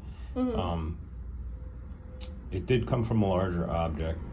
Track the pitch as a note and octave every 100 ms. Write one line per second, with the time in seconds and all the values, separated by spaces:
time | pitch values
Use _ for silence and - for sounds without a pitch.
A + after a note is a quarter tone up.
0 | - - - B3+ B3+ A3 F2+ E2+ D#2+ D#2
1 | - - - - - - - - - -
2 | - - - - - F#2+ - B2+ A2 B2
3 | A2+ A#2 G2 F2+ F#2+ F2 - E2 E2 D#2
4 | D#2+ D#2+ -